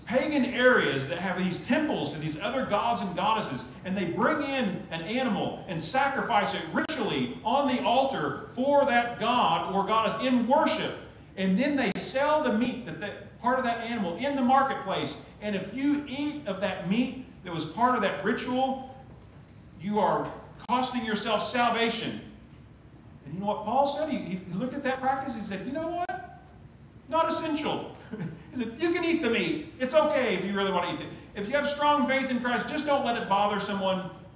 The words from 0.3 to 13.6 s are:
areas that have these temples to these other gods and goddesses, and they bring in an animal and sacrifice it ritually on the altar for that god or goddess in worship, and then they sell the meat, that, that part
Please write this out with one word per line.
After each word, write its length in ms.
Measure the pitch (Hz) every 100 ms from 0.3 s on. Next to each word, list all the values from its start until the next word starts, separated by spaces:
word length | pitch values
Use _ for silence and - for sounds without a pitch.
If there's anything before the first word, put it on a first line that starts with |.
| 294
areas 640 | 240 226 254 220 143 135 131
that 120 | -
have 200 | 190 180
these 260 | 185 -
temples 480 | - 302 294 190 147
to 60 | 156
these 220 | 156 143
other 260 | 220 262 -
gods 360 | 202 233 196
and 120 | 196
goddesses, 520 | 170 202 220 - 127 - -
and 120 | 185 190
they 100 | 170
bring 360 | 175 262 302
in 400 | 277 269 202 - -
an 120 | 160
animal 640 | 170 240 247 180 127 - -
and 140 | 165
sacrifice 720 | - 262 277 208 202 214 190
it 80 | 175 160
ritually 680 | 214 311 262 196 139 120 -
on 240 | 220 269 269
the 120 | 240
altar 640 | 220 247 277 165 147 - -
for 320 | - 269 285
that 360 | 240 240 233 190
god 520 | 220 247 175 - 196
or 140 | 190 196
goddess 340 | 220 208 - 254
in 200 | 247 214
worship, 500 | 294 311 - - - - - - -
and 200 | 190 190
then 200 | 294 277
they 160 | 220 -
sell 460 | - 262 294 302
the 100 | 262
meat, 320 | 214 247 -
that, 140 | - 160
that 420 | 202 - - -
part 200 | 240 254